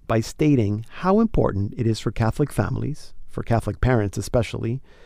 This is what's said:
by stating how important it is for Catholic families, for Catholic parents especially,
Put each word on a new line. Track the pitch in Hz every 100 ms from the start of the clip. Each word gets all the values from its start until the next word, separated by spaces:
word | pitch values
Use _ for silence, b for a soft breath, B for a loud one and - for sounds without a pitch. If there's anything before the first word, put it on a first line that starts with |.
| -
by | 113
stating | 113 - 151 139 101 104 113
how | - 185 202
important | 226 - - - 101 -
it | 113
is | 110
for | -
Catholic | - 113 - 147
families, | - 92 110 120 151 - - -
for | -
Catholic | - 113 107 98
parents | 123 123 104 -
especially, | - 123 110 - 110 131 b b